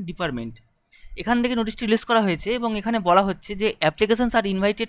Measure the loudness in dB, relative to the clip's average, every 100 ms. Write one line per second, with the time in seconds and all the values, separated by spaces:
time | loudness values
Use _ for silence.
0 | -8 -6 -4 -4 -8 -12 _ _ _ _
1 | -16 -8 0 0 2 0 -2 -4 0 0
2 | 2 2 2 0 -2 -4 -2 -4 -2 -2
3 | 4 4 4 0 -8 -4 -2 0 0 2
4 | 2 2 2 0 0 0 0 -2